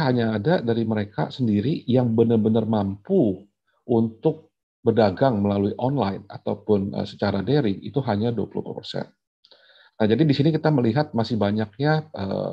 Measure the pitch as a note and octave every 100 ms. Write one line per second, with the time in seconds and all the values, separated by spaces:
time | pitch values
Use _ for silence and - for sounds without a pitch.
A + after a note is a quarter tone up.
0 | C#3 B2 A2+ G#2+ G#2+ F3+ A#2 A#2 A2+ G#2+
1 | G2+ - - - A#2+ G#2 A#2 E3+ - B2+
2 | B2 A2+ A#2 A#2 G#2+ A2+ G#2+ G#2+ G2 G2
3 | - F#3+ A#2 F#2 - _ _ _ - A#2
4 | A2+ - D#3+ D3+ - _ _ _ B2 A2+
5 | G#2+ F2+ C3+ G#2+ G2+ G2+ G2+ - B2 C#3
6 | G2 F#2+ - - - G#2 - G#2 G2 G2+
7 | G2+ - G2+ G2 F#2+ D3 A2+ F#2+ - C3+
8 | A#2 G#2 A#2+ A2+ - G#2 - - - -
9 | - _ _ _ _ _ _ _ _ -
10 | G#2+ A#2 D#3+ C3+ D3 D#3 D#3 C#3+ A#2 B2
11 | D3+ A#2 A2 A2 G2+ G#2+ G#2+ - D3 D#3
12 | D3+ - G2 G2 G2